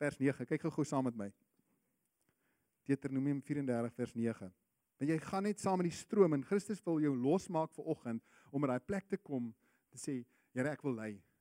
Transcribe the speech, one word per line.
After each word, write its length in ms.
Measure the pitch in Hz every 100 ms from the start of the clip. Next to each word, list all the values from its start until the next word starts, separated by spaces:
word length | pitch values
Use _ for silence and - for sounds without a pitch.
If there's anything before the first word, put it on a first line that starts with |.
vers 160 | 147 -
nege. 280 | 135 131 123
Kyk 160 | 156 165
gou-gou 180 | 151 143
saam 200 | 139 131
met 120 | 117
my. 100 | 101 - _ _ _ _ _ _ _ _ _ _ _ _ _ _ -
Deuteronomium 500 | 135 139 135 139 143 -
vierendertig 480 | 147 135 120 120
vers 200 | - 120 117
nege. 300 | 113 110 95 - _ _ _ -
Want 140 | 143
jy 60 | 160
gaan 240 | - 196 202
net 160 | 202
saam 160 | 196 185
met 80 | 175
die 80 |
stroom 400 | - - 214 180
en 80 | 147
Christus 400 | - 202 - 202 -
wil 120 | 160
jou 80 | 151
losmaak 560 | 127 131 185 - 165 160 -
vir 140 | 160
oggend 300 | 156 123 113 _ - -
om 140 | 139
by 80 | 143
daai 100 | 127 -
plek 180 | 196 -
te 80 | 190
kom 300 | - 135 117 110 _ _ _
te 60 | 127
sê, 220 | - 131 120 _ _
"Here, 180 | 127 139
ek 100 | 139
wil 120 | 143
lei, 280 | 117 110 101 _ _